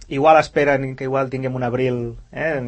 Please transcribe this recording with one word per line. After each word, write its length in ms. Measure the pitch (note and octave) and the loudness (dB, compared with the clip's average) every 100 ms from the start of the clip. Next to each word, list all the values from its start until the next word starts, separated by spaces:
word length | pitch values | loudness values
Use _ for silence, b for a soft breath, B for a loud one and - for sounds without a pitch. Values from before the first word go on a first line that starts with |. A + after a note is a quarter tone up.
| - | -8
igual 340 | C#3 D#3 D#3 | 2 6 6
esperen 560 | D3+ D#3 C#3+ C3+ C3 C3 | 4 0 2 2 -2 -6
que 100 | C3+ | -4
igual 240 | C3+ C3 | -2 -2
tinguem 240 | C3 B2+ | -4 -6
un 140 | B2+ B2 | -4 -4
abril, 320 | B2+ C3 B2 A#2+ A#2 - | -2 0 -2 -6 -10 -14
eh, 280 | C3+ D#3 C#3+ | -6 -4 -4